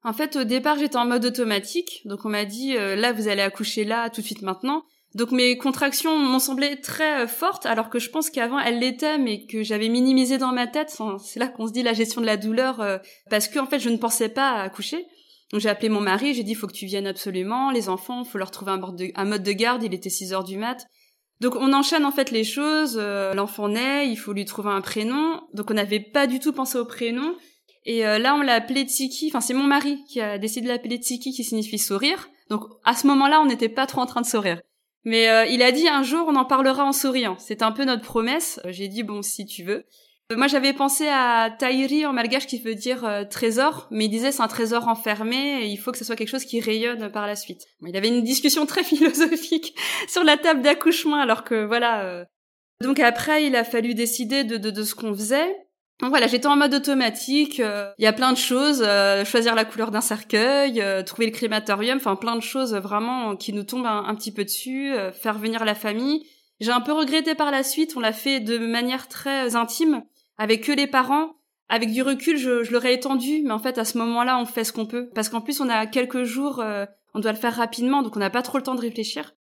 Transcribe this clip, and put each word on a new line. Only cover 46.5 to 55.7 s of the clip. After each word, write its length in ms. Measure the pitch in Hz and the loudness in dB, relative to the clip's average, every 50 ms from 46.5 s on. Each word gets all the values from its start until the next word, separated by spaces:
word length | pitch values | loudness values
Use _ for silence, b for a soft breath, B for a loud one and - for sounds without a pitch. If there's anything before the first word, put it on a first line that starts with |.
| - 233 | -4 -2
rayonne 520 | - 226 214 220 226 240 240 226 220 208 208 | 0 0 0 0 0 -2 -2 -4 -8 -8 -6
par 140 | 214 208 | -6 -4
la 100 | 208 208 | -4 -6
suite. » 300 | 196 - - 185 - - _ _ _ - | -8 -8 -12 -14 -16 -18 _ _ _ -14
Bon, 60 | 170 | -6
il 80 | 175 196 | -6 0
avait 100 | 196 220 | 2 2
une 160 | 240 247 226 | 2 2 2
discussion 400 | 226 269 269 - 294 277 320 302 | 2 0 2 4 4 4 4 2
très 180 | 294 - 381 330 | 0 0 -2 0
<laughs> 0 | |
philosophique 920 | - 311 285 302 311 - 285 330 320 330 320 - - 339 320 - - _ B B B B B 427 B | 2 4 6 6 4 6 4 2 2 2 -2 -2 -2 -2 -2 -2 -6 _ B B B B B -6 B
sur 160 | - 349 349 | 0 4 6
la 140 | 311 294 302 | 6 6 6
table 240 | 302 339 320 269 247 | 6 4 4 6 6
d'accouchement, 540 | 294 302 - - 320 330 320 - 302 294 | 4 4 6 4 4 4 4 2 2 2
alors 280 | 294 277 240 220 - - | 2 4 2 2 0 0
que, 220 | - 240 220 214 | -2 0 0 0
voilà, 360 | 208 226 240 240 233 226 214 196 | 0 0 2 2 2 2 0 -2
euh... 180 | 185 180 175 180 _ _ _ _ _ _ _ _ _ _ _ 226 | -6 -6 -8 -12 _ _ _ _ _ _ _ _ _ _ _ 0
Donc 160 | 262 277 277 | 0 2 6
après, 460 | 302 233 233 233 - 302 311 302 302 | 6 4 4 2 0 2 2 4 4
il 100 | 285 262 | 4 4
a 80 | 240 226 | 2 2
fallu 280 | 233 240 233 220 240 240 | 2 0 -2 0 0 0
décider 520 | 214 233 226 233 - 254 214 269 277 277 | 0 0 0 0 -4 -2 0 0 0 0
de, 120 | 220 233 | 0 -2
de, 140 | 226 196 220 | -4 -4 -4
de 120 | 196 208 214 | -4 -4 -4
ce 100 | 214 - | -6 -6
qu'on 180 | - 233 220 208 | -6 -4 -6 -4
faisait. 420 | 196 214 208 254 277 320 359 392 403 - _ | -4 -2 0 2 2 2 0 -2 -6 -10 _